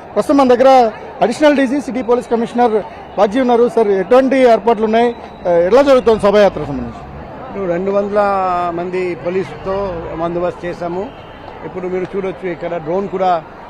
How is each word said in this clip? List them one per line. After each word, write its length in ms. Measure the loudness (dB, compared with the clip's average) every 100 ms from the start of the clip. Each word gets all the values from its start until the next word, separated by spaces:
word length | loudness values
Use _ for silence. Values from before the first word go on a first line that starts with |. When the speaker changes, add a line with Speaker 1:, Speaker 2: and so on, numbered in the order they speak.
| -8
Speaker 1:
ప్రస్తుతం 240 | -2 2 4
మన 160 | 4
దగ్గర 360 | 6 6 6 4 0 -12 -2
అడిషనల్ 340 | -2 2 2 4
డీజీ, 240 | 2 -2
సిటీ 220 | -4 -4
పోలీస్ 280 | 0 -2 0
కమిషనర్ 400 | -2 -2 0 2 0 -4 -12 -10 0
బాజీ 220 | 0 2
ఉన్నారు. 280 | 2 2 2
సార్, 200 | 2 2
ఎటువంటి 480 | 0 4 4 4 4
ఏర్పాట్లు 480 | 4 4 2 0
ఉన్నాయి, 320 | 2 2 0 -2 -12 -8 0
ఆ, 20 |
ఎలా 320 | 2 4 4
జరుగుతోంది 380 | 6 4 4 2
శోభాయాత్ర 400 | 4 4 4 2
సంబంధించి? 400 | -4 -6 -8 -12 -16 -16 -16 -16 -14
Speaker 2:
ఇప్పుడు 240 | -8 -4
రెండు 180 | -2 -2
వందల 280 | -2 0 0 0 0 0 -2 -2
మంది 400 | -4 -6 -4 -4
పోలీసుతో 800 | -6 -4 -4 -6 -8 -6 -6 -4 -6 -8 -6
బందోబస్తు 440 | -4 -4 -4 -6 -8
చేశాము. 400 | -8 -6 -6 -8 -12 -20 -18 -18 -14
ఇప్పుడు 220 | -12 -10 -6
మీరు 300 | -6 -6 -6
చూడొచ్చు, 320 | -6 -6 -8
ఇక్కడ 280 | -8 -6 -6
డ్రోన్ 320 | -4 -4 -4
కూడా, 340 | -2 0 0 -2 -16 -18